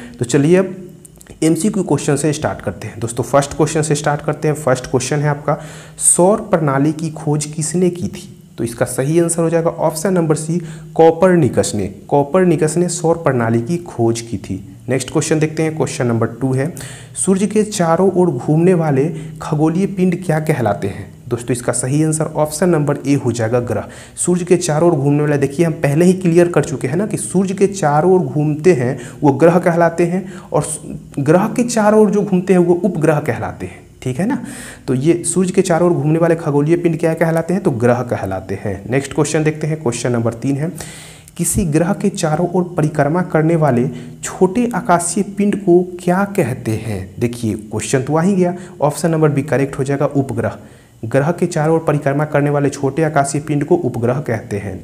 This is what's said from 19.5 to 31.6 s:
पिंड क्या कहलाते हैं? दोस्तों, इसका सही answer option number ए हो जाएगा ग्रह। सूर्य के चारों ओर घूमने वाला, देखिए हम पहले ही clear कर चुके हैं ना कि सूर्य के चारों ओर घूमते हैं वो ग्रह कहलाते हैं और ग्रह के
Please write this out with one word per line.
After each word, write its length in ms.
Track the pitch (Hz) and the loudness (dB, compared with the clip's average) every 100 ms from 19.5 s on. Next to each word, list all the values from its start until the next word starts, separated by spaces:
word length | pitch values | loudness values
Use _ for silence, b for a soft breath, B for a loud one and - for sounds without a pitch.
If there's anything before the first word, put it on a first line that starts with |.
| 151 156 165 - | 0 0 2 -2
पिंड 280 | 196 185 170 - | 0 0 0 -2
क्या 140 | 156 | -2
कहलाते 480 | 156 156 110 101 101 | -2 -2 -2 -2 -4
हैं? 200 | 98 95 - - | -8 -12 -16 -8
दोस्तों, 240 | 117 - | -6 -4
इसका 220 | 127 - | -4 -4
सही 300 | 123 127 147 | -4 -2 0
answer 220 | 156 156 156 | 0 0 -4
option 440 | 156 151 151 180 | -2 -4 0 0
number 280 | 165 147 143 135 | 2 0 -2 0
ए 60 | 139 | 0
हो 160 | 117 | 0
जाएगा 280 | 113 110 123 | -2 0 0
ग्रह। 260 | 117 107 - B B - | -2 -4 -6 B B -6
सूर्य 280 | - 175 175 | -2 -2 2
के 120 | 180 | 0
चारों 320 | - 151 170 | 2 0 0
ओर 60 | 160 | 2
घूमने 240 | 139 143 | 2 2
वाला, 140 | 147 143 | 2 0
देखिए 280 | 135 - 170 | 0 0 0
हम 80 | |
पहले 320 | 151 147 143 180 | 0 0 4 4
ही 80 | |
clear 340 | 185 180 165 175 | 4 2 4 4
कर 160 | 156 | 2
चुके 240 | 143 131 147 | 0 -2 -4
हैं 80 | 156 | -2
ना 100 | 214 | -2
कि 100 | - | -4
सूर्य 360 | - 180 196 | -2 0 0
के 140 | 190 196 | 0 0
चारों 460 | - 151 147 170 | 0 0 2 4
ओर 80 | 185 | 4
घूमते 520 | 147 139 151 147 165 | 2 0 0 2 2
हैं 240 | 156 123 139 B B | 2 2 -4 B B
वो 100 | 147 | 2
ग्रह 260 | 135 165 180 | 6 6 6
कहलाते 460 | 180 170 170 165 175 | 2 2 2 2 0
हैं 200 | 180 190 B | -2 -6 B
और 220 | B - - - - - - - | B -2 -2 -6 -12 -14 -10 -4
ग्रह 280 | 139 175 208 | 2 2 2
के 160 | - | -2